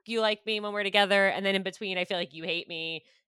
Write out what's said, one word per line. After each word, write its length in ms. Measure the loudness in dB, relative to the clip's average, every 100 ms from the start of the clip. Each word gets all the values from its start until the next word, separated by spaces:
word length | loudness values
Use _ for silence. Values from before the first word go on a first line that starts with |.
| -6
you 160 | 0
like 240 | 0 0 -4
me 140 | -4
when 140 | -4
we're 100 | -2
together, 440 | 0 4 4 6 4
and 180 | 2 0
then 100 | 0
in 80 |
between, 340 | -2 -6 -6 -4
I 80 | -2
feel 120 | -2
like 160 | -4
you 100 | -8
hate 240 | -6 -4 -6
me, 360 | -8 -6 -8 _ _